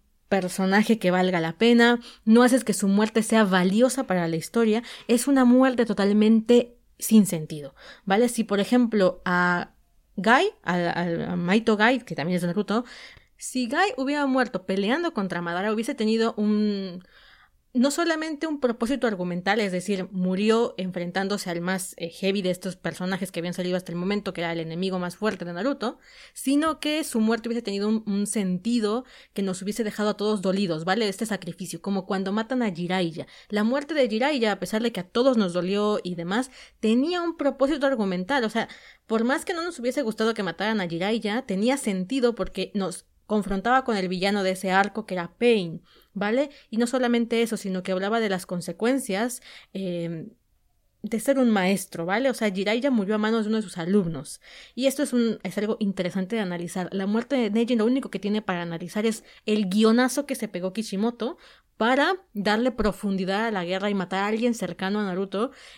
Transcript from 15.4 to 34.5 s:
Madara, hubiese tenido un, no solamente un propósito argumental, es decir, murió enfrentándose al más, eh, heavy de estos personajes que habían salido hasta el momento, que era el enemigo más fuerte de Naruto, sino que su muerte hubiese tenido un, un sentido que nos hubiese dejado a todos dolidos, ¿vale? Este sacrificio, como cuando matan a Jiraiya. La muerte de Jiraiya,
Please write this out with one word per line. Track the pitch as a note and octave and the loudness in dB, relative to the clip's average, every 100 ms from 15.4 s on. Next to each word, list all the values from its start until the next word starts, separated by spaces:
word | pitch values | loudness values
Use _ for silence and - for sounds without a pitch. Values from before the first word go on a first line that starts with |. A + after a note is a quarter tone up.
Madara, | E3+ F3 G#3 | -4 -4 -2
hubiese | A3 A#3 | -2 -2
tenido | C#4+ A3 A3+ A3+ A3 | -2 0 2 0 0
un, | G#3+ G#3 G#3+ G3+ F#3+ F3+ - - - - _ _ _ | 0 2 2 -2 -6 -12 -18 -20 -20 -20 _ _ _
no | B3+ C4+ | 0 2
solamente | C#4+ E4+ D#4 D#4 D4 D#4+ | 2 -2 -2 -4 -6 -6
un | D4 | -2
propósito | B3+ A3+ A#3 C4+ A#3+ | -2 -2 -2 -2 -2
argumental, | G3 F3+ F3 F#3 G#3+ | -2 -4 -4 -2 0
es | G3+ | 0
decir, | F3+ F#3 G3 F#3 | -2 -2 -4 -4
murió | F#3+ F3+ F#3 G#3+ A3+ A#3+ - | -2 -2 0 2 2 0 -4
enfrentándose | F#3 F3+ F3 F#3 G3 G3+ F#3+ | -8 -6 -6 -4 -2 -4 -4
al | E3+ | -4
más, | F3 F#3 F#3 - | -2 -4 -6 -10
eh, | E3+ | -12
heavy | - F#3+ G3 | -4 -2 0
de | F#3 | -2
estos | F3+ G3 | -2 -6
personajes | F3+ E3+ D#3 F#3 F#3 F#3 | -8 -8 -6 -4 -4 -6
que | - | -6
habían | E3+ | -6
salido | F3 F3+ F3+ | -4 -2 -4
hasta | F3+ | -4
el | F3 | -6
momento, | F3+ G#3 G3+ | -2 -4 -4
que | F3 | -6
era | E3+ | -4
el | E3+ | -4
enemigo | D#3+ E3 F#3+ F#3 | -6 -4 -4 -2
más | F3+ - | -6 -4
fuerte | G#3+ F#3+ | -4 -4
de | F3 | -8
Naruto, | F3 A#3 C#4 A3 D#4 _ - - | -4 -4 -2 -4 -8 _ -20 -20
sino | - - C#4+ D#4+ D4+ | -8 0 2 2 0
que | D4+ D4+ | -2 -2
su | D#4 A#3 | -2 0
muerte | A3 A3+ A3+ | 2 0 -2
hubiese | A#3 | -6
tenido | A3+ G3 G#3 | -4 -2 0
un, | A3 A3 | 0 0
un | G3+ G3+ | -2 -2
sentido | A3+ F#3 F3+ A3 A#3+ G#3+ A3+ C4 - - | -2 -2 -2 0 0 0 -2 -6 -16 -12
que | - | -6
nos | G3 F#3 | -4 -4
hubiese | F#3+ G#3 | -4 -4
dejado | G#3+ - G#3+ | -4 -2 -2
a | G#3 | 0
todos | G#3 G#3 | 0 0
dolidos, | F#3 F#3+ G3+ F3+ | 0 0 0 -2
¿vale? | E3 G3 G#3+ | -2 0 0
Este | F#3+ A3 | -2 -4
sacrificio, | G3 - E3 F3 E3 | -6 -8 -10 -10 -8
como | - G3 F3+ | -4 -4 -2
cuando | F#3+ G3 | -4 -2
matan | G#3 A3 B3+ | -2 -2 -2
a | A3+ | -2
Jiraiya. | D#3+ F3 F#3 F3 D#3+ - - - | -2 -2 0 -2 -4 -12 -16 -6
La | G#3 | 0
muerte | G#3+ C4+ C#4+ | 0 0 0
de | D#4 B3+ | 0 2
Jiraiya, | A3 C4+ D4 A3 | 2 0 2 0